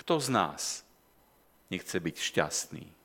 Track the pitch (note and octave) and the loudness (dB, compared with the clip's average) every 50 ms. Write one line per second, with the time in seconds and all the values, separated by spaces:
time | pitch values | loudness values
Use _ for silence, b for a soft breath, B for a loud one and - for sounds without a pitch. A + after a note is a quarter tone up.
0 | - - E3+ D3+ C3+ C3 B2+ G#2 E2+ D2 D2 - - - - - - _ _ _ | 0 2 2 2 2 4 4 4 4 2 0 -4 -6 -6 -6 -8 -12 _ _ _
1 | _ _ _ _ _ _ _ _ _ _ _ _ _ - F#2 F2+ - - - F#2 | _ _ _ _ _ _ _ _ _ _ _ _ _ -6 -6 -6 -4 -4 -4 -2
2 | E2 E2 - - - - - - D2+ D2+ - - - - E2+ E2+ - - - _ | -2 -2 -4 -4 -4 0 2 2 2 2 0 -4 -6 -6 -10 -14 -14 -16 -20 _
3 | _ | _